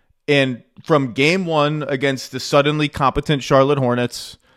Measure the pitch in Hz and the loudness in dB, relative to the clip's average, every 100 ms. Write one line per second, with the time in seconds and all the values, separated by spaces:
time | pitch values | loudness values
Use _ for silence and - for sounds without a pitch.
0 | _ _ - 143 135 120 _ _ - 156 | _ _ 0 2 2 -2 _ _ 0 0
1 | 135 104 147 185 175 156 143 151 139 139 | 0 0 0 0 -2 0 0 -2 -6 -4
2 | 139 131 - 131 - 147 139 151 147 - | -4 -4 -8 -12 0 2 2 0 -2 0
3 | 135 151 147 143 - 139 135 139 123 123 | -2 0 -2 -2 2 4 4 2 0 0
4 | 120 - - - _ | -2 -6 -16 -20 _